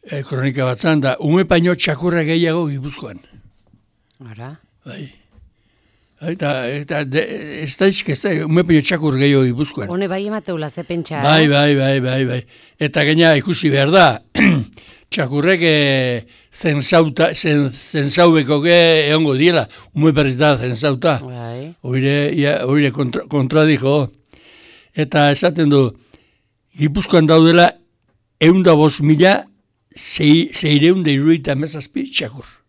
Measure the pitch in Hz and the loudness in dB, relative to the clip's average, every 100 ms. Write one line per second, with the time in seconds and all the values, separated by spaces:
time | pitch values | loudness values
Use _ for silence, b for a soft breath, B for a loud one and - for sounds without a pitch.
0 | - 143 131 131 135 131 127 123 170 156 | -12 -12 -8 -6 -4 -4 -4 -2 -2 0
1 | 135 127 151 175 185 175 175 180 - 143 | 0 -4 0 0 2 2 2 -2 -4 -4
2 | 175 175 156 165 170 160 160 139 139 139 | -2 -2 -2 0 0 -2 -4 -6 -10 -14
3 | 120 87 _ - _ _ _ _ _ _ | -16 -18 _ -20 _ _ _ _ _ _
4 | _ _ 123 107 120 151 _ _ - 196 | _ _ -20 -18 -18 -20 _ _ -20 -18
5 | 135 _ _ _ _ _ _ _ _ _ | -18 _ _ _ _ _ _ _ _ _
6 | _ _ 156 175 147 135 120 143 143 151 | _ _ -10 -6 -4 -4 -6 -8 -6 -6
7 | 143 147 - - 151 143 151 - 196 190 | -4 -4 -4 -8 -12 -12 -12 0 0 0
8 | - 143 202 156 156 160 170 160 - 180 | -4 -4 -4 -4 0 0 4 2 2 -2
9 | 151 131 143 139 131 120 147 - 104 175 | -2 0 2 4 2 0 -6 -6 -8 -6
10 | 196 190 202 214 208 170 151 - - 170 | -4 -6 -6 -8 -8 -8 -8 -10 -8 -8
11 | - 156 139 156 156 143 147 143 135 139 | -6 -4 0 2 2 2 2 2 0 0
12 | 127 131 127 127 - b b b 151 156 | -2 -2 -4 -6 -10 b b b -4 -2
13 | 147 156 165 147 156 175 160 139 139 185 | 0 2 4 2 0 -2 0 0 2 4
14 | 160 110 _ - 208 156 113 - _ - | 4 2 _ 0 2 2 -2 -14 _ -20
15 | _ - 135 143 160 185 165 151 143 135 | _ -6 -4 0 0 2 2 2 2 0
16 | 127 120 - b b - 170 147 131 170 | -2 -6 -10 b b -6 -4 -2 2 2
17 | 160 135 165 170 165 147 139 - - 156 | 2 0 -2 0 -2 0 0 -4 -8 -4
18 | 139 151 175 160 139 147 160 175 165 160 | -2 2 4 4 2 -2 2 4 4 2
19 | 147 156 156 131 165 170 110 B B - | 2 0 0 2 2 2 -2 B B 0
20 | 156 147 139 127 151 135 127 117 147 131 | 2 2 0 2 2 2 -2 -4 -2 0
21 | 165 139 127 123 117 120 147 170 131 127 | -2 -2 -6 -14 -12 -12 -14 -14 -6 -2
22 | 135 143 143 - 143 147 123 143 143 120 | 0 0 -2 0 0 -2 0 0 0 -2
23 | 131 117 - 147 131 151 156 139 131 147 | -6 -6 -6 -4 0 2 2 2 0 -2
24 | 131 _ _ b b b b b b - | -4 _ _ b b b b b b -8
25 | 147 151 143 143 180 156 151 143 127 - | -2 2 2 2 -2 0 2 2 2 -4
26 | b b b b b _ _ - 147 170 | b b b b b _ _ -4 -2 -2
27 | - 180 156 160 165 170 175 - _ _ | 2 4 6 6 6 6 4 0 _ _
28 | _ _ _ _ 160 185 175 156 151 - | _ _ _ _ 2 4 4 4 4 2
29 | 147 151 185 202 - _ _ _ _ - | 0 4 4 2 -4 _ _ _ _ -16
30 | - - 151 160 - - 156 147 156 190 | -12 -2 4 4 2 -4 0 2 4 2
31 | 160 139 151 165 135 139 151 151 135 - | 0 2 2 2 0 -4 -4 -10 -12 -8
32 | 269 - 120 135 - _ | -6 -6 -8 -14 -20 _